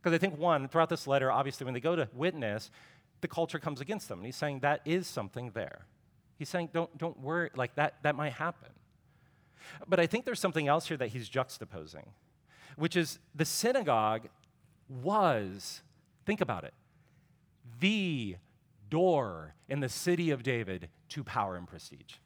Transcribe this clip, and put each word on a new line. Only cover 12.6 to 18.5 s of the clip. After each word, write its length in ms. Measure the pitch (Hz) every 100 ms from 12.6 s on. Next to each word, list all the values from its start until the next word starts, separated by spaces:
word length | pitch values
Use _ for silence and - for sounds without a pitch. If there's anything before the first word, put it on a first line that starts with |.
| - -
which 220 | 165 180
is 220 | 160 - _
the 120 | 147 160
synagogue 840 | - 233 262 175 117 110 113 117 _ _ _ _ _ _
was, 960 | 131 139 214 185 120 98 98 - - - _ _ _ -
think 160 | -
about 240 | 170 90 -
it, 80 | _ _ _ _ _ _ _ _ _ 123 117
the 560 | 180 214 185 143 107 90 _